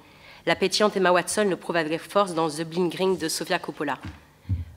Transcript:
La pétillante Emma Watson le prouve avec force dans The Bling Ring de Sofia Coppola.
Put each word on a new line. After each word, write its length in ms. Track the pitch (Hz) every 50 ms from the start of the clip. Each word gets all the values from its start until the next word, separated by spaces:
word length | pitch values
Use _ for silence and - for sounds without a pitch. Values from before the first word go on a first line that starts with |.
| - - - - - - - - -
La 100 | 170 165
pétillante 440 | - 190 185 - - 214 208 202 196
Emma 140 | 185 175 180
Watson 340 | 175 170 180 - 214 214 202
le 80 | 170
prouve 200 | 151 - - 170
avec 220 | 170 160 151 165 160
force 360 | - - - 202 202 185 170
dans 160 | 160 165 160
The 100 | 143 151
Bling 340 | 165 160 160 180 185 170 147
Ring 240 | 151 185 190 190 156
de 80 | 151
Sofia 320 | 160 - - 170 156 180 170
Coppola. 400 | - - 156 - 156 143 131 - - - - - - - - _ - - 90 - - - -